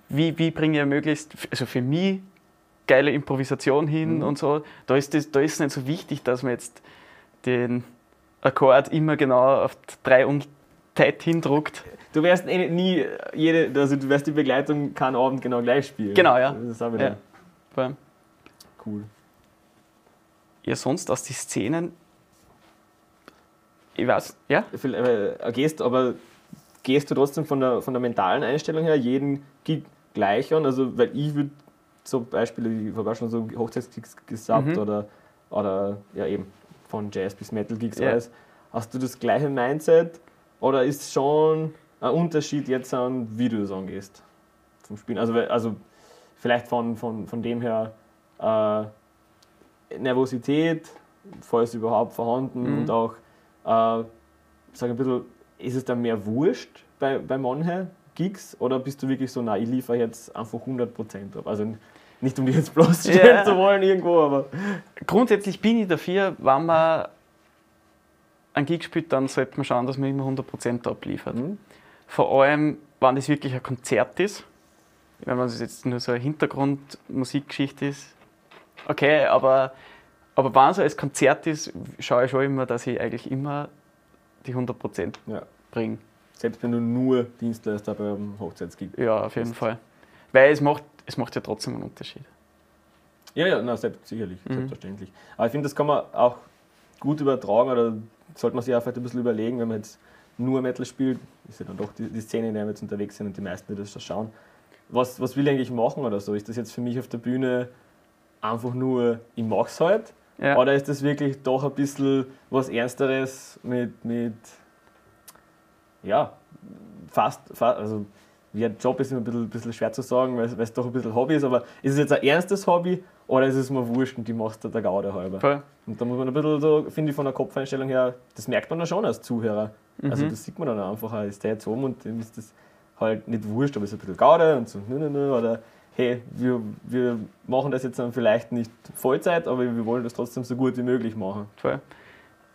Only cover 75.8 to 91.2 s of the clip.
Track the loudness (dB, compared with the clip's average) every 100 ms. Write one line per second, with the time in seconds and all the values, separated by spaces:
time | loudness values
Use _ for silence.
75.8 | -6 -4 -2 -2 -2 -2 -2 0 -2 -2
76.8 | -8 -20 -8 -6 -4 -4 -6 -4 -4 -4
77.8 | -8 -8 -18 _ _ _ _ -20 _ -16
78.8 | -6 2 6 6 6 6 6 4 2 -6
79.8 | -20 -20 _ _ _ 0 4 6 6 6
80.8 | 0 0 -6 4 4 4 0 -6 -8 -12
81.8 | -14 -12 0 2 2 2 0 0 -2 -4
82.8 | -2 -4 -4 -6 -6 -6 -4 -6 -8 _
83.8 | _ _ _ _ _ _ -8 -6 -6 -6
84.8 | -8 -6 -6 -8 -12 -12 -12 _ _ -6
85.8 | -4 -6 -14 _ _ -6 -6 -4 -2 -2
86.8 | 0 0 2 2 0 -6 -6 -4 -4 -4
87.8 | -6 -4 -4 -4 -8 -10 -12 -10 -14 -10
88.8 | -12 -2 0 0 -2 -4 -6 -4 -4 -4
89.8 | _ _ -20 -20 4 8 8 6 2 0
90.8 | -6 -20 -12 -6